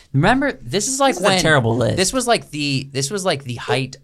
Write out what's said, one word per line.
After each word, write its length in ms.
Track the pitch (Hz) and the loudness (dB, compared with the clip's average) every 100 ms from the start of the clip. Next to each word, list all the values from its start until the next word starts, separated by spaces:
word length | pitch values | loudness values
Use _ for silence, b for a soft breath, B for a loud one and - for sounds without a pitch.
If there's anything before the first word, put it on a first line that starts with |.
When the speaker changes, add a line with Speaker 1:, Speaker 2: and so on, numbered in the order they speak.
| B | B
Speaker 1:
Remember, 400 | 135 175 262 285 | 0 2 2 0
this 360 | - 123 170 208 | -6 -6 -4 -2
is 120 | 262 | 0
like 140 | 277 | 0
Speaker 2:
This 60 | - | 2
is 40 | |
a 40 | 196 | 2
Speaker 1:
when 100 | 185 | 2
Speaker 2:
terrible 360 | 160 151 113 117 | 4 4 4 2
list. 200 | 117 110 | 0 0
Speaker 1:
this 160 | 190 | 0
was 140 | 262 233 | 0 0
like 240 | 214 - | 0 -2
the, 380 | 151 147 135 139 | -6 -2 -2 -4
this 180 | 135 139 | -4 -4
was 140 | 208 | -2
like 200 | 185 147 | -2 -4
the 100 | 120 117 | -4 -8
height 400 | - 127 131 - | -2 -2 -2 -8